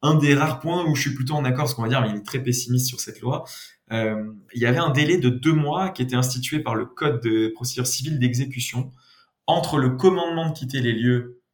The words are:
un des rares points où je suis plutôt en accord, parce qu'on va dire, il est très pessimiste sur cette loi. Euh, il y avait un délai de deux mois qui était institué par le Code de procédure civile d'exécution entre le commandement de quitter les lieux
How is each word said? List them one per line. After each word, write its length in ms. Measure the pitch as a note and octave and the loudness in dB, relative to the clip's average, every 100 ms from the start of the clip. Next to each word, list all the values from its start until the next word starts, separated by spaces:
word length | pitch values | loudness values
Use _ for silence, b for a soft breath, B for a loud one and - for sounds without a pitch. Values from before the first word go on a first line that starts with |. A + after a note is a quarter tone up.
un 140 | D3 D3+ | 4 4
des 200 | C#3+ C#3+ | 6 4
rares 240 | D#3 - | 2 -2
points 240 | E3 F3 | -2 -2
où 120 | E3+ C#3+ | 0 0
je 60 | |
suis 140 | C#3+ B2 | -2 -4
plutôt 200 | C3 D3+ | -4 -2
en 100 | C3 | 0
accord, 180 | B2+ | 0
parce 120 | C3 A#2+ | -2 -2
qu'on 80 | |
va 40 | A2+ | 0
dire, 180 | C3 A2 | 2 0
il 80 | G#2 | -2
est 80 | - | -6
très 180 | - | -6
pessimiste 440 | B2 B2 - B2 B2 | -2 -2 0 0 0
sur 120 | - | -6
cette 220 | - - | -12 -8
loi. 240 | A#2+ B2 B B B B _ | -4 -4 B B B B _
Euh, 400 | A2+ A2 G#2+ G#2+ - _ A#2+ | -2 -2 -4 -8 -12 _ -2
il 60 | |
y 40 | A#2 | 2
avait 140 | C3+ | 2
un 120 | E3 | 2
délai 260 | C3+ D3+ F3 | 2 2 4
de 120 | B2+ | 4
deux 240 | A#2+ C3+ | 2 2
mois 360 | D#3 C#3+ E3 F#3+ | 2 2 0 -2
qui 120 | F#3 | -2
était 140 | B2+ B2+ | -2 0
institué 440 | B2+ B2+ B2+ D3+ | 0 -2 -4 -4
par 140 | D3+ | -2
le 120 | A2+ - | -4 -4
Code 360 | - D3+ B2 | -2 -2 0
de 280 | A2+ A2 A2 | 2 2 2
procédure 320 | A2 B2 - B2 | -2 -8 -4 -2
civile 320 | - C3+ D3+ | -2 -2 0
d'exécution 760 | B2 A#2+ C#3+ B2+ A#2+ B2 B2+ b b b b b - | 2 2 -2 -4 -6 -6 -8 b b b b b -2
entre 320 | E3 D#3+ D3+ | 0 2 0
le 120 | B2+ | 0
commandement 580 | B2+ F#3 F3+ E3+ E3 E3 | 4 4 4 -2 -2 -2
de 40 | |
quitter 260 | C#3+ B2+ C3+ | -4 -6 -2
les 140 | A#2+ | 0
lieux 480 | A2+ A#2+ B2 A#2+ - _ | 2 2 2 0 -16 _